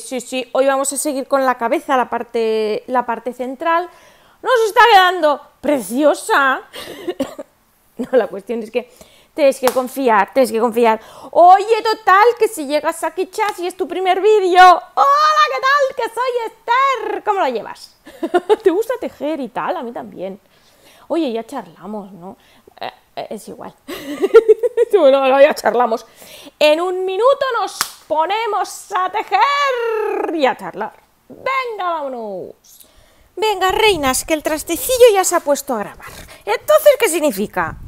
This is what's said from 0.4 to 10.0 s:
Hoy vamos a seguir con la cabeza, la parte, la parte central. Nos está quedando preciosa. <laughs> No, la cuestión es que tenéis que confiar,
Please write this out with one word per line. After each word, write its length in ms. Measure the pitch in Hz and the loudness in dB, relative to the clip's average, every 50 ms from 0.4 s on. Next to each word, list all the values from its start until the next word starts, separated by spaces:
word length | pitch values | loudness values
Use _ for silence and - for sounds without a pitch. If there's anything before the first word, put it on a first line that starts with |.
| - - | -8 -6
Hoy 140 | - 262 269 | -6 -4 -2
vamos 260 | 277 269 269 277 - | -2 -2 -2 -2 -4
a 60 | 277 | -6
seguir 320 | 262 - 302 262 277 247 - | -6 -4 -4 -4 -6 -6 -2
con 160 | 277 269 262 | -2 -2 0
la 120 | 262 247 | -2 -2
cabeza, 380 | 247 240 233 277 330 - - 277 | -2 -2 -4 -4 -4 -2 -2 -2
la 140 | 254 233 233 | -2 -2 -2
parte, 720 | 233 233 233 - - 233 226 220 220 220 220 214 214 - - | -4 -8 -8 -6 -4 -4 -2 -2 -2 -2 -2 -2 -4 -6 -6
la 180 | - 254 247 240 | -4 -4 -2 -2
parte 260 | - 233 226 - 254 | -2 -6 -8 -8 -10
central. 580 | 240 - 247 254 269 - 330 330 330 339 359 349 - - _ _ _ _ _ _ _ _ | -10 -8 -8 -10 -8 -6 -2 -2 0 -2 -2 -6 -12 -20 _ _ _ _ _ _ _ _
Nos 180 | - 427 508 453 453 | -2 0 2 2 2
está 140 | 415 403 480 427 466 | 2 4 4 6 8
quedando 480 | 427 381 370 359 370 359 311 302 277 - - _ _ _ | 8 6 6 6 2 2 0 0 0 0 -6 _ _ _
preciosa. 1000 | - - 294 262 196 - 233 269 302 285 359 - - - 440 294 269 262 269 370 - | -2 -2 -2 -2 -2 -4 -2 2 2 2 2 0 -2 0 2 2 2 2 0 -2 -6
<laughs> 800 | _ - - - - - - 349 339 - - 269 - - - - _ _ _ _ _ _ _ _ _ _ - | _ -18 -18 -16 -16 -16 -14 -10 -10 -6 -6 -6 -8 -8 -18 -18 _ _ _ _ _ _ _ _ _ _ -12
No, 100 | 247 - | -6 0
la 160 | 269 240 202 | 0 0 0
cuestión 340 | - - 196 - - 226 233 | 0 -6 -12 -10 -8 -8 -8
es 80 | 214 226 | -8 -6
que 220 | - 240 214 - _ - - _ _ _ _ _ - | -8 -8 -8 -8 _ -20 -20 _ _ _ _ _ -2
tenéis 260 | 330 294 269 262 - | 2 2 2 2 2
que 100 | - - | -2 -2
confiar, 640 | 208 254 254 240 - 269 | -2 -2 -4 -4 -4 -2